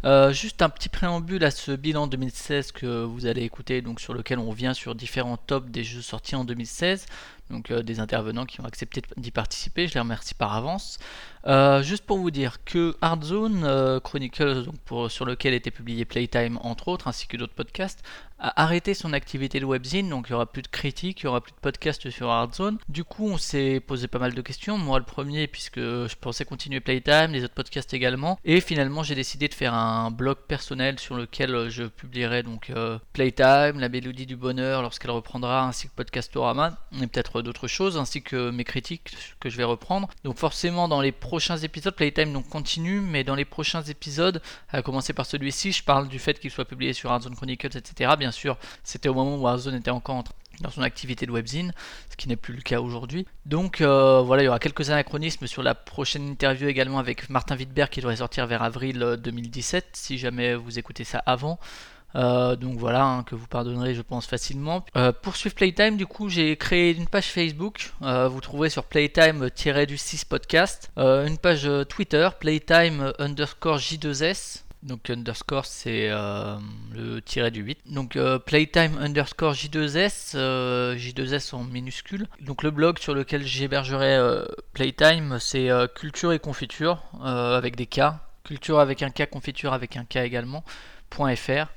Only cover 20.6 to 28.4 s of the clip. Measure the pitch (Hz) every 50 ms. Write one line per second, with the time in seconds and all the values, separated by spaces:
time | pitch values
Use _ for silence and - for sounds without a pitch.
20.6 | 120 - - - - 143 - - 170 180 185 - - - 123 120 - - - -
21.6 | - 139 131 - - 156 147 - - 135 117 - 123 120 117 117 120 120 - -
22.6 | 185 208 214 214 - - - 160 170 - - - 214 214 190 156 - - - 143
23.6 | 135 135 135 131 - - 139 123 123 117 - 127 123 123 123 131 120 - 131 -
24.6 | - 202 214 208 170 147 131 131 - - - - 139 143 143 156 151 143 - -
25.6 | - - - 127 120 117 120 123 120 113 - - - 127 113 - 139 - - -
26.6 | - 143 135 135 - - 131 127 - 151 147 156 160 160 151 131 123 120 - -
27.6 | 131 - - 143 127 - - 131 127 123 127 131 143 170 190 -